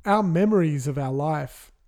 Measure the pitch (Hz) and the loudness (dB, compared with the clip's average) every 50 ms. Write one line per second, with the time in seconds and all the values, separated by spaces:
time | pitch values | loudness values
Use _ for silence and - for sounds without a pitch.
0 | - 202 202 220 208 180 160 170 202 214 214 190 170 156 147 139 123 147 131 143 | -2 0 0 2 2 2 2 2 2 4 4 2 2 2 0 -2 -4 -4 -4 -4
1 | 139 131 131 139 147 160 156 147 135 123 - - - - _ _ _ | -4 -4 -4 -4 -2 -2 -2 -4 -6 -8 -12 -16 -20 -20 _ _ _